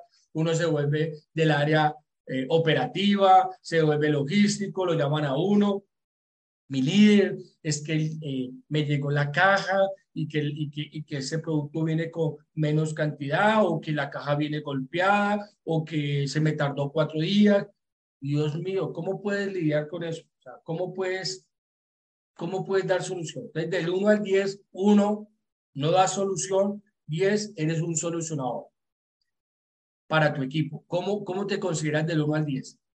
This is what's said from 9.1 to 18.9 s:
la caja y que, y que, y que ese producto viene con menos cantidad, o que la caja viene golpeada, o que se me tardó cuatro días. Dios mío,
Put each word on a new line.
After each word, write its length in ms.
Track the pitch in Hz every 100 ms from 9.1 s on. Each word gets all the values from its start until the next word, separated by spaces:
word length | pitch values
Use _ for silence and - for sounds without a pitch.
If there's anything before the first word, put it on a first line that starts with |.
la 200 | 143 143
caja 460 | 175 190 196 185 196 196 190 _
y 120 | 160 147
que, 140 | 151
y 280 | 147 147 143
que, 100 | 147 147
y 120 | 156
que 140 | - 143
ese 220 | 131 160
producto 440 | 165 151 143 165
viene 260 | 160 160 165
con 280 | 165 151 - _
menos 400 | 156 151 156 156
cantidad, 680 | 156 151 139 139 165 214 220
o 160 | 185 156
que 120 | 156
la 180 | 147 139
caja 260 | 139 139
viene 260 | 147 151 151
golpeada, 840 | 147 135 131 175 190 202 208 208 208 _
o 220 | - 160
que 420 | 156 156 147 143 139
se 140 | 156
me 120 | 156
tardó 380 | 151 143 135 143
cuatro 280 | 156 151 156
días. 480 | 175 202 208 202 202 _ _ _ _ _
Dios 380 | 139 147 151 170
mío, 360 | 180 190 156